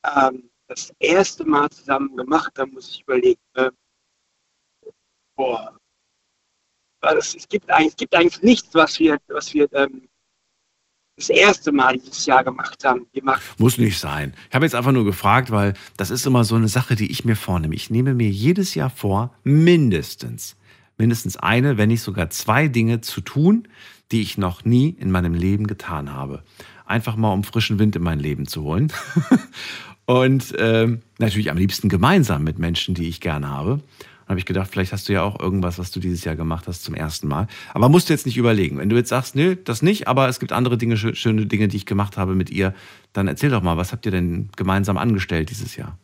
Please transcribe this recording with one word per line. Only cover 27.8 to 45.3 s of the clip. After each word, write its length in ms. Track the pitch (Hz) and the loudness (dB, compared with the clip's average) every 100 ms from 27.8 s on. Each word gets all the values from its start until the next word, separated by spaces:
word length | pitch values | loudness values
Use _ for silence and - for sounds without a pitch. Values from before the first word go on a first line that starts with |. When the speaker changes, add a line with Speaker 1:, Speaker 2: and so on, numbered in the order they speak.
| 107 | 2
Speaker 2:
in 80 | 101 | 2
mein 160 | 85 78 | -2 -2
Leben 280 | 73 69 71 | -2 -4 -6
zu 160 | 78 | -6
holen. 300 | 73 85 151 - | -4 0 -2 -4
<laughs> 1120 | - - - 262 - - - - - - - | -4 -4 0 0 -2 -16 -14 -14 -18 -12 0
Und, 480 | 123 131 135 - - | 2 4 2 -2 -2
ähm, 440 | 113 113 113 117 _ - | 2 4 2 0 _ -2
natürlich 320 | 117 101 101 | 0 0 -2
am 60 | 85 | 0
liebsten 320 | 95 - 101 | 0 0 0
gemeinsam 540 | 92 123 190 131 78 | 2 4 4 4 0
mit 140 | 78 78 | -2 -2
Menschen, 360 | 85 85 - | -2 -2 -4
die 140 | 87 85 | -4 -4
ich 120 | 82 | -6
gerne 280 | 87 76 71 | -6 -4 -6
habe. 320 | 69 87 143 - _ - - | -4 -2 -4 -6 _ -20 -20
Dann 60 | - | -6
habe 100 | 90 | -6
ich 60 | 90 | -2
gedacht, 240 | 95 95 | -4 -2
vielleicht 220 | 95 92 | -4 -4
hast 160 | 101 - | -6 -2
du 40 | |
ja 100 | 98 | -2
auch 160 | 98 104 | -2 -2
irgendwas, 380 | 92 98 90 87 | -2 -2 -2 -4
was 120 | 90 | -8
du 100 | 92 | -6
dieses 240 | 90 87 | -4 -4
Jahr 120 | 82 80 | -6 -6
gemacht 300 | 82 82 - | -4 -6 -8
hast 160 | 87 | -12
zum 100 | - | -10
ersten 340 | 80 78 - 76 | -8 -8 -6 -4
Mal. 180 | 71 107 - - | -4 -4 -8 -10
Aber 140 | - 139 | 2 6
musst 200 | 170 - | 6 4
du 40 | |
jetzt 140 | 151 131 | -2 -2
nicht 100 | 113 | 0
überlegen. 420 | 117 107 82 69 | 2 2 0 -2
Wenn 100 | 92 | 0
du 80 | 117 | 0
jetzt 120 | - | 0
sagst, 240 | 123 127 | -4 -2
"Nö, 220 | 135 175 185 | 0 0 0
das 260 | - 120 | -6 0
nicht, 260 | 160 208 - | 0 0 0
aber 200 | 131 131 | 2 2
es 100 | 113 | 0
gibt 120 | 127 | -4
andere 240 | - 127 117 | 0 0 0
Dinge, 180 | 117 110 | 0 0
schö-, 180 | 113 | -2
schöne 320 | - 117 107 107 | -2 0 0 0
Dinge, 220 | 104 104 | 0 0
die 80 | 98 | -2
ich 100 | - | -2
gemacht 300 | 98 98 101 | -2 -2 -2
habe 180 | 95 | 0
mit 160 | 95 87 | 0 -2
ihr", 240 | 95 95 95 - - _ | 0 -2 -2 -18 -20 _
dann 160 | - 98 | -4 -2
erzähl 220 | 73 147 | 0 0
doch 120 | 117 | 2
mal, 140 | 87 82 | 0 0
was 160 | 90 | -2
habt 120 | 120 113 | -4 -2
ihr 60 | |
denn 380 | 92 90 85 101 - | 0 0 -2 -6 -4
gemeinsam 400 | 92 95 98 98 | -2 0 0 0
angestellt 540 | 117 101 90 | 0 0 0